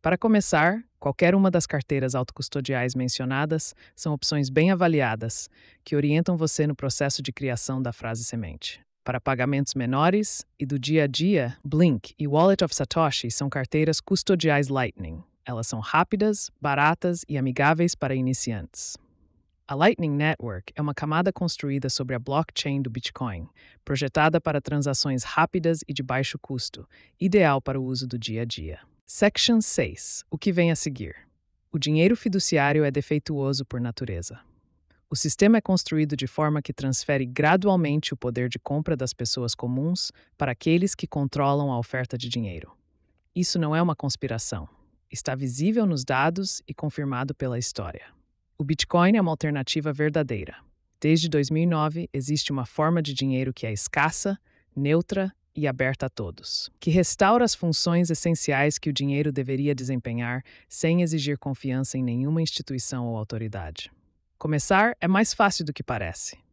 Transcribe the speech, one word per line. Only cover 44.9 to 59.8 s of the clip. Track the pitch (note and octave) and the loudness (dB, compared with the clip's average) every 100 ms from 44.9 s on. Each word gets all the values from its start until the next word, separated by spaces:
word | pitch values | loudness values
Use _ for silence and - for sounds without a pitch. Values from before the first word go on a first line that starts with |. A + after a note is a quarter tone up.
| _ _ | _ _
Está | - - | -8 -6
visível | C3 C3+ B2 E3+ A3 | -4 -4 -2 0 2
nos | G#3 D3+ | 2 0
dados | B2+ C3 D3+ F3 F#3+ - _ | 0 2 2 0 -4 -6 _
e | |
confirmado | - D3+ - C#3 B2+ C3+ | -6 -6 -4 -4 -4 -4
pela | C#3+ C3 A#2+ | -4 -4 -2
história. | A#2 - F#2 D2+ - _ _ _ _ _ | -4 -6 -10 -10 -18 _ _ _ _ _
O | |
Bitcoin | C#3+ D#3+ - F3 F3 A3 | -4 -2 2 4 6 6
é | |
uma | F3+ | 2
alternativa | D#3 D#3 C#3+ B2+ D#3+ D3+ | 0 0 -2 -2 -2 -2
verdadeira. | C#3+ D3+ D3+ C#3 A2 F#2 - _ _ _ _ | 0 2 2 0 -4 -6 -14 _ _ _ _
Desde | D3+ D#3+ E3 | 2 4 4
dois | D3+ C3+ | 0 2
mil | D#3 | 2
e | E3+ | 2
nove, | D#3+ D3+ D#3+ E3+ | 2 0 -2 -6
existe | C#3 C3 D3+ - | -6 -2 -2 -2
uma | C#3 | -4
forma | A#2+ - D#3 F3 | -4 -2 2 2
de | D3 | 0
dinheiro | C3 C3+ C3 C3 | -2 -2 0 -2
que | B2+ A2+ | -4 -6
é | |
escassa, | G#2 - - D3+ - G3+ G3 _ _ _ | -4 -2 0 0 0 -4 -4 _ _ _
neutra | - C#3+ D#3+ F3 G3 F#3+ - _ | -4 2 2 2 -2 -2 -6 _
e | - D3 | -4 -4
aberta | B2+ C3 C3+ C3+ | 0 -2 -2 -6
a | |
todos, | - G2 E2+ - - - _ | -6 -10 -10 -8 -8 -8 _
que | - | 0
restaura | E3+ E3+ - G3 A#3 | 2 2 4 4 6
as | A#3+ | 2
funções | - E3+ D#3+ - E3+ E3+ | 0 -2 0 2 2 2
essenciais | D#3+ F3 E3 - C3+ D3 - | 0 0 0 0 2 2 0
que | - | -4
o | |
dinheiro | C3+ C#3+ C#3 D3+ | -2 0 0 0
deveria | C#3 B2+ C3+ C#3+ | -2 -2 0 0
desempenhar | C3+ | 0